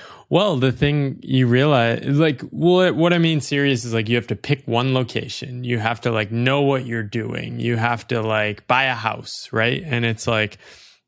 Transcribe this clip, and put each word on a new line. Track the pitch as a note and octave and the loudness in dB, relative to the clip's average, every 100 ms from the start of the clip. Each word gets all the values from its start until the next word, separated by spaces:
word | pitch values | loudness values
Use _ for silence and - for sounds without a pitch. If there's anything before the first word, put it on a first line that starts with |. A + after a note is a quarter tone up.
| - - - | -20 -18 0
Well, | D#3 G#3 C3+ | 2 2 2
the | C3 | 0
thing | A#2 C#3+ D3 C#3 - | 2 0 2 -2 -4
you | - C3 B2 | -2 2 4
realize, | B2 D3+ C3+ A#2 A#2 - | 4 4 4 4 0 0
like, | C#3+ D#3+ C3 | 2 2 0
what, | - - E3 F3+ F#3 C#3+ | -6 0 2 4 4 2
what | E3+ | 2
I | F3 | 4
mean | E3 D#3+ | 2 0
serious | - C#3+ C#3+ B2 A#2 | -2 0 2 0 -2
is, | |
like, | A2+ G#2+ | -2 0
you | A#2+ | 0
have | - | 0
to | G#2+ | -6
pick | - D3 - | -4 -4 -2
one | A2+ C3 | 0 2
location. | C3 B2 A2+ A2+ - - B2 | 0 0 -4 -8 -10 -10 -8
You | B2 A#2+ | -4 -2
have | A2 A#2 | -2 -2
to, | B2 | -2
like, | A2 G#2 | -2 -2
know | A2+ B2 C#3+ | -2 0 2
what | C#3 C3+ A#2+ | 2 0 -2
you're | A#2 | -6
doing. | G#2 A#2 A2 - A#2 A#2+ | -6 -6 -6 -6 -8 -6
You | A#2 A#2 | -2 0
have | A#2 A#2 - | 0 -2 -4
to, | A#2+ | -4
like, | A2 G#2+ G#2+ G#2 - | -2 -2 -2 -4 0
buy | B2 | 2
a | C3+ | 2
house, | A#2 A2 - - - - | -2 -4 -6 -10 -14 -6
right? | A2+ A2+ C3+ D#3+ | -2 0 -2 -4
And | A#2+ | -2
it's | A#2 A2+ - | -2 -2 -2
like, | A2 G#2+ - - - - _ | -2 -2 -6 -20 -20 -20 _